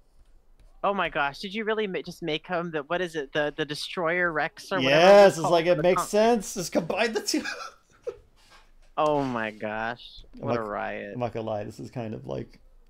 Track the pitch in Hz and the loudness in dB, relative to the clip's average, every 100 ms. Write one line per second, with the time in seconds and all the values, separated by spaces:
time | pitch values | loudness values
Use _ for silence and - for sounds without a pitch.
0 | _ _ - - _ _ - - 185 202 | _ _ -20 -20 _ _ -20 -4 -2 0
1 | 165 160 143 139 196 214 214 214 208 170 | -2 0 -2 -4 -8 -6 -2 -2 -2 -4
2 | 160 - 165 156 - 175 170 156 139 175 | -8 -8 -4 -4 -2 -4 -2 -6 -4 -4
3 | 180 160 135 156 147 143 147 151 - - | -2 -6 -4 -2 -2 -2 -4 -6 -8 -4
4 | 160 180 175 156 156 - - 190 135 147 | -2 0 0 0 -4 -6 -6 -2 2 6
5 | 185 202 196 147 170 170 165 170 175 175 | 10 10 10 6 2 4 4 4 4 2
6 | 160 208 226 240 - 202 165 - 165 190 | 2 2 4 2 -2 -8 -4 -4 -2 -2
7 | 226 226 - 285 - - - - _ _ | -2 -2 -2 -4 -4 -8 -12 -16 _ _
8 | - - _ _ _ - _ - - - | -14 -14 _ _ _ -20 _ -20 -10 -2
9 | 151 147 135 120 110 107 107 110 113 120 | 2 2 0 -2 -4 -6 -6 -4 -6 -8
10 | - - - - 117 120 107 101 104 104 | -14 -20 -20 -10 -4 -4 -4 -6 -6 -8
11 | 104 123 120 117 110 104 113 110 123 127 | -10 -6 -6 -6 -6 -6 -8 -12 -12 -10
12 | 110 123 131 67 - - - - | -10 -10 -8 -10 -10 -16 -20 -20